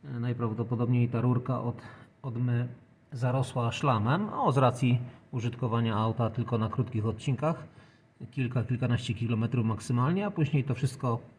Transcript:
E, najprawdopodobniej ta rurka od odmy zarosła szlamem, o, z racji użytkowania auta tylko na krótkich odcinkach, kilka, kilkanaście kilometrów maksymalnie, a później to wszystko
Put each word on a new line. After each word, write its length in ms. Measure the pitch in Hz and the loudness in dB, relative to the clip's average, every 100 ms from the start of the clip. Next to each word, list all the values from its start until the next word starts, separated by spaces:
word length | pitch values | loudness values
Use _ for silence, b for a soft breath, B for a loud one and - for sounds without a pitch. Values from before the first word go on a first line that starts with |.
E, 160 | - 123 | -10 -6
najprawdopodobniej 880 | 117 120 117 110 113 117 117 123 120 | -4 0 -2 -2 -2 0 2 2 2
ta 120 | 120 | 2
rurka 400 | 120 123 123 127 | 2 2 0 -2
od 200 | 117 - B B B _ | -2 -6 B B B _
odmy 460 | 135 117 123 120 120 - - _ _ | -8 -2 0 0 -2 -8 -20 _ _
zarosła 600 | 131 127 127 131 127 117 | -4 0 0 0 0 -2
szlamem, 580 | - 147 113 107 156 208 | 0 2 2 2 2 0
o, 180 | - 240 | 0 2
z 60 | 131 | 6
racji 440 | 131 120 127 120 B B - | 4 4 2 2 B B -10
użytkowania 640 | 123 113 - 120 113 117 107 | -4 -4 -4 -2 0 0 2
auta 340 | 110 110 113 | 0 2 0
tylko 280 | 110 117 117 | 0 -2 0
na 120 | 110 | 0
krótkich 360 | - 127 110 107 | 0 -2 0 -2
odcinkach, 580 | 107 - 127 156 165 - B B B B _ - | -2 -2 0 0 -2 -8 B B B B _ -10
kilka, 320 | - 123 123 | -4 -2 0
kilkanaście 500 | 113 120 123 120 - | 0 0 2 0 0
kilometrów 520 | 110 117 113 117 123 110 | -2 0 0 0 2 0
maksymalnie, 600 | 107 - 123 127 180 202 | -2 0 2 2 2 0
a 60 | |
później 320 | 202 151 147 | 0 2 2
to 120 | 135 131 | 0 0
wszystko 440 | 131 - 127 113 - | -2 -2 -2 -2 -6